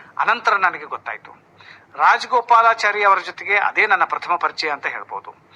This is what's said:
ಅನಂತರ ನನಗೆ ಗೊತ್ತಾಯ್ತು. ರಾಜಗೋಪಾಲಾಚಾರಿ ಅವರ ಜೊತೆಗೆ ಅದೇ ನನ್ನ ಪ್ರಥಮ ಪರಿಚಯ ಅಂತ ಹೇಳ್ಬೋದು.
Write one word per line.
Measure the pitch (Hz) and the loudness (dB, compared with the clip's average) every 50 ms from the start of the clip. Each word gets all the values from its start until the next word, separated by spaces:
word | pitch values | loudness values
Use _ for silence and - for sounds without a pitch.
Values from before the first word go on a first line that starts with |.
| - - _ - | -16 -16 _ -4
ಅನಂತರ | 139 175 220 - 226 - 214 | -2 -2 -2 -2 -2 -2 0
ನನಗೆ | 196 190 175 165 156 151 | 0 0 -2 -2 -6 -10
ಗೊತ್ತಾಯ್ತು. | 139 127 117 - - 110 107 - - - - _ _ _ _ - - - - _ _ - | -14 -14 -12 -12 -14 -14 -14 -16 -20 -20 -20 _ _ _ _ -20 -20 -20 -20 _ _ -4
ರಾಜಗೋಪಾಲಾಚಾರಿ | 135 151 175 208 233 233 240 247 240 233 - 233 233 226 233 226 226 - 208 202 208 208 | 0 2 2 2 2 0 0 0 0 2 4 4 6 6 6 2 2 0 -2 0 2 2
ಅವರ | 202 196 185 | 2 2 2
ಜೊತೆಗೆ | 170 175 - - - 180 202 202 | 0 -6 -12 -12 -6 -2 -2 0
ಅದೇ | - - - 175 196 208 | 0 0 0 0 2 2
ನನ್ನ | 196 180 165 | 2 2 0
ಪ್ರಥಮ | - - - - - 175 | -2 -2 -6 -4 -4 -4
ಪರಿಚಯ | 170 - 151 - - - 156 | -2 -2 -4 -4 -6 -6 -6
ಅಂತ | 147 135 - | -6 -6 -8
ಹೇಳ್ಬೋದು. | 143 127 113 101 - 101 101 - - - _ _ _ _ | -10 -10 -10 -12 -12 -14 -14 -14 -16 -20 _ _ _ _